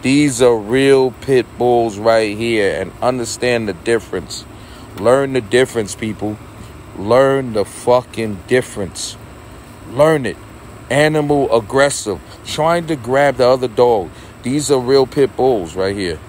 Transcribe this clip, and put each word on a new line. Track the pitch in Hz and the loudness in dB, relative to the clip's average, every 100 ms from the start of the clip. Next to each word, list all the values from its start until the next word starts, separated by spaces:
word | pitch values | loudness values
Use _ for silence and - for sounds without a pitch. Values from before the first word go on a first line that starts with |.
These | 127 139 147 117 | 2 2 2 4
are | 127 117 | 4 4
real | 101 127 139 135 131 | 0 2 4 4 4
pit | - - 131 113 - | -2 0 0 0 -2
bulls | 120 120 117 101 | 2 2 0 0
right | 110 113 110 104 | 2 2 2 -2
here. | 117 113 98 78 | -2 0 0 -2
And | 92 - | -8 -4
understand | 117 127 117 - 123 120 110 | -4 -2 -6 -4 -2 0 -2
the | |
difference. | 85 - 113 - 95 90 - - - - - - - | -6 -2 -2 -2 -8 -8 -14 -14 -20 -20 -20 -18 -2
Learn | 104 131 139 | 2 2 2
the | 131 | -2
difference, | 104 123 131 117 101 - | 2 2 2 -2 -6 -6
people. | 113 101 104 107 - - - - - - | -8 -6 -8 -8 -14 -20 -20 -20 -18 -10
Learn | 98 120 135 135 131 | 2 4 4 2 -2
the | 107 | -4
fucking | 95 - - 123 123 - 113 98 - | -6 -6 0 0 0 -8 -8 -8 0
difference. | 127 - - 92 - - - - - - - - - - | 0 0 -8 -10 -8 -12 -12 -18 -20 -20 -20 -20 -20 -12
Learn | 117 151 156 117 | 0 2 2 -2
it. | - - - - - - | -8 -16 -20 -20 -20 -2
Animal | 131 151 156 147 143 131 113 | 2 2 2 0 0 2 0
aggressive. | 104 127 143 - 104 90 - - - | 0 2 2 0 -6 -8 -10 -18 -12
Trying | - 156 175 160 | -2 0 0 -2
to | 156 | -6
grab | 113 135 143 127 | 0 2 2 4
the | 123 | 2
other | 127 127 | 2 0
dog. | 110 123 113 82 - - - | 2 4 2 -2 -12 -20 -12
These | 120 143 143 | -4 -4 0
are | 139 | 0
real | 123 135 127 | 4 2 2
pit | - 135 - | 2 0 2
bulls | 127 117 82 | 0 0 -4
right | 85 95 101 | -4 -4 -4
here. | 92 78 | -6 -8